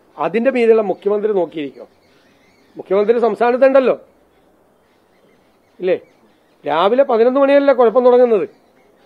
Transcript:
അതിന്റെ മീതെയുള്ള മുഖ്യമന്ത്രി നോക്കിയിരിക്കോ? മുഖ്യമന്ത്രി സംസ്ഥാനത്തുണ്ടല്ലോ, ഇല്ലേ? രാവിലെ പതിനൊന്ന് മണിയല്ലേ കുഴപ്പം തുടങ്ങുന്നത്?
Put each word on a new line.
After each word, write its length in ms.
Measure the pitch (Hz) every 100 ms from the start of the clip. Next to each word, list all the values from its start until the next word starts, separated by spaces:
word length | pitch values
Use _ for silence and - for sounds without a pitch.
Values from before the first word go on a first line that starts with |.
| _ -
അതിന്റെ 320 | 160 208 254
മീതെയുള്ള 320 | 254 226 220
മുഖ്യമന്ത്രി 500 | 202 170 202 208 214
നോക്കിയിരിക്കോ? 560 | 196 165 160 143 - - _ _ _ _ _ _ _ _ 160
മുഖ്യമന്ത്രി 420 | - 190 208 240
സംസ്ഥാനത്തുണ്ടല്ലോ, 840 | 226 208 240 247 269 269 247 147 - _ _ _ _ _ _ _ _ _ _ _ _ _ _ _ _ -
ഇല്ലേ? 200 | 185 165 - _ _ _ _ _ 147
രാവിലെ 380 | 156 190 247
പതിനൊന്ന് 360 | 277 220 240 262
മണിയല്ലേ 340 | 277 285 277
കുഴപ്പം 300 | 247 233 240
തുടങ്ങുന്നത്? 440 | 247 247 247 214 147 _ _ _ _ _